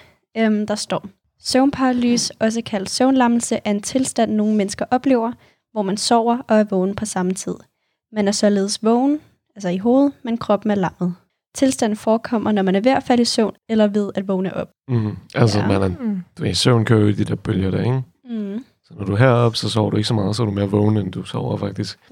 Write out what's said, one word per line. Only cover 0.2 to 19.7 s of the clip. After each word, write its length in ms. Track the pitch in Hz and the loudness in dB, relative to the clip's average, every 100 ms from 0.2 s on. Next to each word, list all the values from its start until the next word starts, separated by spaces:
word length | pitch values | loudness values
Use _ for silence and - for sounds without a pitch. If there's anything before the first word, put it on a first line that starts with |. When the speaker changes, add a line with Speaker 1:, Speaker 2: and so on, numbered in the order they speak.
| _ 226 | _ -2
Speaker 1:
godt. 100 | 220 | 0
Øhm, 140 | 208 208 | 0 -2
der 80 | 208 | -4
står, 300 | - - 196 - _ _ | -4 -6 -8 -18 _ _
"Søvnparalyse, 920 | - 254 269 269 262 247 240 233 - - | -2 2 2 2 0 2 2 0 -2 -2
også 220 | 220 226 226 | -2 -2 -4
kaldt 240 | 202 196 | -6 -4
søvnlammelse, 680 | - 262 269 240 240 - 226 208 | 0 2 4 4 2 0 -2 -2
er 60 | |
en 100 | 202 | -4
tilstand, 500 | - 262 262 - 214 | -2 -2 -2 0 0
nogle 240 | 214 214 214 | 2 2 2
mennesker 300 | 196 - - | 0 -4 -2
oplever, 400 | 254 277 247 233 240 _ _ _ | 0 2 0 0 -6 _ _ _
hvor 100 | 214 | -4
man 160 | 190 214 | -4 -2
sover 400 | - 233 226 240 - | 2 2 2 -2 2
og 100 | 214 | 2
er 60 | |
vågen 320 | 214 190 185 202 | 2 0 0 -2
på 100 | 214 | -6
samme 280 | 190 180 | -2 -2
tid. 220 | 185 - - _ _ _ _ _ | -4 -6 -10 _ _ _ _ _
Man 160 | 214 202 | -2 0
er 40 | |
således 520 | 208 208 202 196 - | 2 2 2 0 -2
vågen, 360 | 214 240 277 302 - _ _ - | 2 2 2 0 -6 _ _ -8
altså 140 | 185 | -4
i 80 | 185 | -2
hovedet, 340 | 220 262 285 277 | 2 4 2 0
men 140 | 233 233 | -6 -4
kroppen 340 | - 202 214 | 0 0 0
er 40 | 202 | 0
lammet. 400 | 180 - 180 175 _ _ _ - | -2 -2 -4 -4 _ _ _ 0
Tilstanden 420 | 262 262 226 208 | 0 2 -2 0
forekommer, 540 | - 226 - 226 208 | 0 -2 0 -2 0
når 100 | 208 | 0
man 140 | 190 196 | 2 2
er 40 | |
ved 100 | 233 | 2
at 120 | 269 | 2
falde 180 | - 240 | 2 2
i 40 | 233 | 2
søvn, 280 | - 208 - - | 0 -2 -4 -2
eller 180 | 226 208 | 2 2
ved 240 | 208 202 190 | 0 -4 -4
at 120 | 196 | -4
vågne 260 | 190 190 - | -2 -4 -6
op." 140 | - _ - | -8 _ -4
Speaker 2:
Mhm. 300 | 123 107 - - - | -2 -2 -6 -6 0
Altså, 240 | 117 104 | 2 2
Speaker 1:
Ja. 80 | - | 2
Speaker 2:
man 140 | 98 | 2
er, 60 | 98 | 0
Speaker 3:
Mm. 360 | 87 233 196 175 - | -2 -4 -6 -8 -6
Speaker 2:
du 60 | |
ved, 100 | 107 | -4
søvn 320 | 90 131 120 107 | 0 2 2 4
kører 140 | 110 | 4
jo 60 | 104 | 4
i 60 | |
de 100 | 101 | 2
der 120 | 104 110 | -2 -4
bølger 360 | - - 95 | -2 -2 0
der, 80 | 101 | 0
ikke? 220 | 107 131 131 _ 254 | 0 -2 -4 _ -10
Speaker 1:
Mhm. 340 | 226 202 208 277 _ | -8 -6 -10 -12 _
Speaker 2:
Så 100 | _ 165 | _ -10
når 80 | 98 | -2
du 80 | |
er 40 | 101 | 2
heroppe, 400 | 131 120 120 110 | 4 4 2 0
så 120 | |
sover 200 | 110 | -2